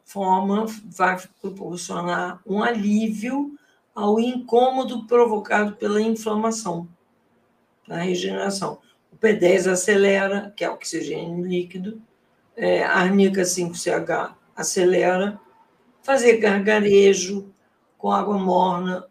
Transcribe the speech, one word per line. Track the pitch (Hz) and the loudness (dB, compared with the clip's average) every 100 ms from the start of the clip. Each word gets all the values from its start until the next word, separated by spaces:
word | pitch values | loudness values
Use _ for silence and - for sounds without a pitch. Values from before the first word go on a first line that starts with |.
| - | -14
forma, | 196 190 185 196 202 220 - - | -6 0 2 2 0 -2 -8 -14
vai | - 180 185 - _ | -2 0 0 -8 _
proporcionar | 190 196 180 175 190 180 175 175 180 180 - | -12 -10 -12 -10 -10 -8 -4 -4 -6 -10 -6
um | 202 | -2
alívio | 233 226 202 208 226 - 240 277 285 - _ _ _ | -2 0 0 0 0 -4 -4 -4 -6 -10 _ _ _
ao | 214 208 220 | -4 0 2
incômodo | 247 254 - 233 254 262 233 233 - | 0 -4 0 2 4 2 -4 -8 0
provocado | 240 226 208 - 208 208 - | 4 4 2 -2 -2 -2 -4
pela | 208 208 | -2 0
inflamação, | 226 220 220 214 226 226 202 170 175 _ _ _ _ _ _ _ _ _ - | 0 -2 -2 -2 -2 -4 -6 -8 -10 _ _ _ _ _ _ _ _ _ -12
da | 165 | -6
regeneração. | 185 180 190 196 196 196 - - _ _ _ | -4 -4 -4 -4 -4 -4 -6 -10 _ _ _
O | _ | _
P | 220 | 0
dez | 180 175 190 180 | 4 4 4 2
acelera, | 185 220 196 196 196 196 202 202 - | 0 2 4 4 2 0 -2 -6 -8
que | |
é | 170 | -8
oxigênio | - - 165 143 156 170 175 180 | -8 -8 -8 -6 -8 -6 -6 -4
líquido, | 180 175 185 196 220 - _ _ _ _ - | -4 -4 -8 -10 -12 -18 _ _ _ _ -4
é, | 180 175 | 0 0
a | - | 2
arnica | 185 180 196 196 190 | 2 2 4 4 2
cinco | 180 185 170 - | -2 -2 -6 -6
C | 170 | -4
H | 170 165 143 - - _ - | -4 -2 -4 -6 -12 _ -10
acelera, | - 196 180 180 175 185 202 208 _ _ _ _ _ _ | -4 0 2 4 2 0 -2 -6 _ _ _ _ _ _
fazer | - 269 240 226 | -2 2 4 4
gargarejo | 214 202 196 214 202 196 196 180 180 202 196 _ _ _ _ _ | 4 2 2 2 4 6 6 4 -2 -8 -10 _ _ _ _ _
com | 196 | -2
água | 202 190 196 | -2 0 -2
morna, | 185 185 185 180 185 185 - | 0 2 2 0 -4 -6 -8